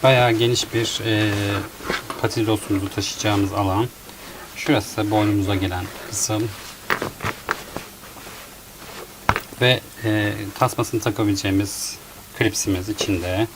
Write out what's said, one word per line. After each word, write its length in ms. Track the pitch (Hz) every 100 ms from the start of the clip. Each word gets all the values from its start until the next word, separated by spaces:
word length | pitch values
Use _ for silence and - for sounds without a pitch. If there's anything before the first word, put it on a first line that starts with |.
bayağı 280 | 135 131 123
geniş 420 | 113 117 120 -
bir, 280 | 113 113 - 104
e, 280 | 107 107 101 101 101 98 - - - - -
patil 260 | 110 120 107
dostumuzu 420 | 110 - 98 98
taşıyacağımız 640 | - 101 - 107 104 98
alan. 340 | 95 98 95 123 - - - - - - -
Şurası 560 | - 139 95 - 104
boynumuza 440 | 107 104 104 98 98
gelen 300 | 92 90 92 - -
kısım. 400 | 107 - 107 113 98 - - - - - - - - - - - - - - - - - - - - - - - - - - - - - -
Ve, 200 | 123 127 - -
e, 300 | 110 107 104 101 101 -
tasmasını 420 | 127 - 113 117
takabileceğimiz 960 | 117 107 107 98 101 98 101 - - - - - - -
klipsimiz 500 | 110 - - 92 95
içinde. 580 | 104 - 95 87 90 196